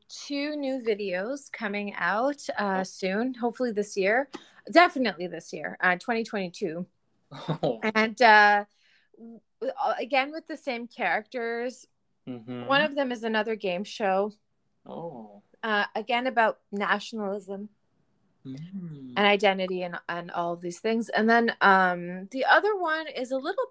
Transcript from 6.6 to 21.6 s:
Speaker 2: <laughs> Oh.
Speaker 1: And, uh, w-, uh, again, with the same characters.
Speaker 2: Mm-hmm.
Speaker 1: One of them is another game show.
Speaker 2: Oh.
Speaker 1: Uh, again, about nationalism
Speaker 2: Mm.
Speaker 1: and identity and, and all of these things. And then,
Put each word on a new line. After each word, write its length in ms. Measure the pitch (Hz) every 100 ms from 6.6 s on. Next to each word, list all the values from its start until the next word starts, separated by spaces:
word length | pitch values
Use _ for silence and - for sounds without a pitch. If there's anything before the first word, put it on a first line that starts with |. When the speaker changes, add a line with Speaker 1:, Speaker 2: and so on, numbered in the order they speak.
| 185 170 180 _ _ _ -
Speaker 2:
<laughs> 180 | 143 - 151
Oh. 180 | 151 113 220
Speaker 1:
And, 260 | 214 220 208
uh, 420 | 233 214 208 208 208 _ _ _ _ -
w-, 540 | 233 233 _ - 262 -
uh, 100 | 185 -
again, 320 | 240 262 277
with 140 | 311 -
the 100 | 294
same 300 | 277 233 240
characters. 1000 | - 190 190 214 254 233 233 247 240 - _ _ _ -
Speaker 2:
Mm-hmm. 380 | 247 226 247 247
Speaker 1:
One 160 | 277
of 120 | 302
them 160 | 285 262
is 140 | 233
another 320 | 226 220 214 214
game 260 | 190 175
show. 480 | 208 - 202 190 208 - _ _ _ _ -
Speaker 2:
Oh. 560 | 135 165 - 104 202 _ _
Speaker 1:
Uh, 220 | 226 208 - 208
again, 300 | 208 240 254
about 320 | 233 220 - -
nationalism 1000 | 202 190 202 - 226 196 202 185 196 214 _ _ _ _ _ _ _
Speaker 2:
Mm. 680 | 135 135 170 196 170 143 131 123
Speaker 1:
and 80 |
identity 600 | 202 202 202 190 185 185
and, 120 | 180 170 -
and 240 | 170 175
all 200 | - 170
of 60 | 175
these 200 | 175 -
things. 280 | 220 226 202
And 220 | 202 220
then, 240 | 233 233 -